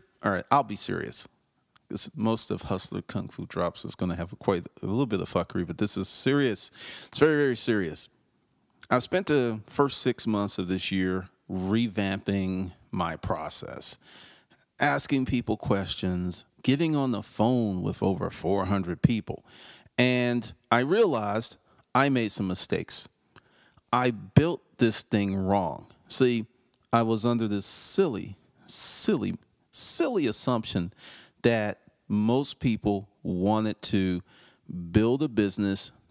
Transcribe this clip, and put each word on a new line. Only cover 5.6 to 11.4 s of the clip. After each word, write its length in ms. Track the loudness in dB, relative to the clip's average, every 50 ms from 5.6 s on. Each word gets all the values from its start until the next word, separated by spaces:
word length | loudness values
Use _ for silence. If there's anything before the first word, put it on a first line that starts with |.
| -4 -4
but 100 | -4 -2
this 180 | -2 -2 -2
is 140 | -2 -2 -2
serious. 640 | -2 0 2 2 2 2 2 0 0 -2 -4 -8 -8 -12 -14 -14 -14 -14 -14
It's 140 | -10 0 4
very, 160 | 4 4 6
very 200 | 4 2 2 0
serious. 540 | 0 0 0 0 0 0 -2 -4 -6 -8 -8 _ _ _ _ _ _ _ _ _ _ _ _ _ _ -4 0
I 80 | 0 0
spent 300 | 0 0 -2 -2 2 2
the 340 | 2 4 4 2 0 -4 -8 -4
first 340 | 0 2 2 2 2 0
six 240 | 0 0 0 0 0
months 320 | 0 0 2 0 0 -2 -2
of 120 | -2 -2
this 220 | -2 -2 -2 -2
year 380 | 0 0 0 0 0 -2 -4 -8 _ _